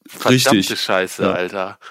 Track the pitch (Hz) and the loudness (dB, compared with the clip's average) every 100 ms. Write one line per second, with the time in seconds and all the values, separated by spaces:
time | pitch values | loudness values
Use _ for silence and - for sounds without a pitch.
0 | - - 117 127 131 120 92 - - 95 | -20 -4 2 2 4 2 2 -2 0 0
1 | 92 - 92 90 90 101 92 101 - | 0 -2 -2 -2 -4 -4 -8 -10 -20